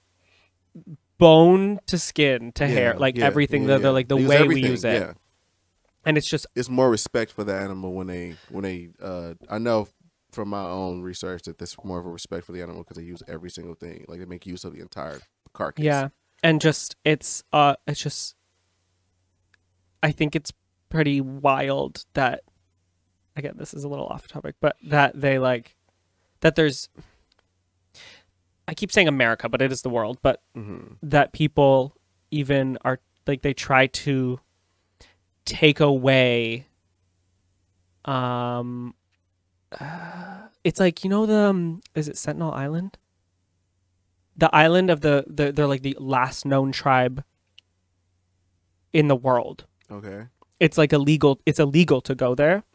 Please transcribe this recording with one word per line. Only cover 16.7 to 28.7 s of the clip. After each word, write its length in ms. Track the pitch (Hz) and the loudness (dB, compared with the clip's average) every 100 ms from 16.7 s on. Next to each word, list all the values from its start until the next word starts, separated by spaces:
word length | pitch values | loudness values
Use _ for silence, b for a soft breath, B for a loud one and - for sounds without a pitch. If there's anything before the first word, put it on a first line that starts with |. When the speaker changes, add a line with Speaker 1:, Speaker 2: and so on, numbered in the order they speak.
| 147 - - 156 | 0 -4 -4 0
Speaker 1:
it's, 360 | 156 - - - | 0 -2 -4 0
uh, 220 | 151 143 139 - | 2 4 2 -6
it's 140 | 147 | -8
just, 340 | 147 - - - _ _ _ _ _ _ _ _ _ _ _ _ _ _ _ _ | -8 -8 -10 -14 _ _ _ _ _ _ _ _ _ _ _ _ _ _ _ _
I 80 | 151 | -2
think 240 | 143 151 156 | 0 -2 -2
it's 160 | - - _ _ _ | -8 -12 _ _ _
pretty 320 | 160 147 139 | -2 0 0
wild 840 | 135 135 139 135 139 139 139 - - - | -4 -2 0 2 0 -2 -4 -10 -8 -2
that, 280 | 131 - - _ _ _ _ _ _ _ _ - | -2 -2 -10 _ _ _ _ _ _ _ _ -12
again, 160 | 139 - | -12 -12
this 180 | - | -16
is 120 | - 143 | -12 -12
a 20 | |
little 200 | 139 - | -10 -10
off 200 | - - | -12 -16
topic, 280 | 151 147 - | -14 -14 -4
but 160 | 151 - | -4 -4
that 360 | 156 147 - - | -2 2 2 0
they, 200 | 139 135 | -2 0
like, 380 | 127 123 117 _ _ _ _ _ _ _ | 0 -2 -6 _ _ _ _ _ _ _
that 140 | 165 160 | 0 2
there's, 340 | 156 131 - - - _ _ _ _ _ _ _ _ B B B B _ _ _ | 0 0 -10 -18 -20 _ _ _ _ _ _ _ _ B B B B _ _ _
I 60 | - | -14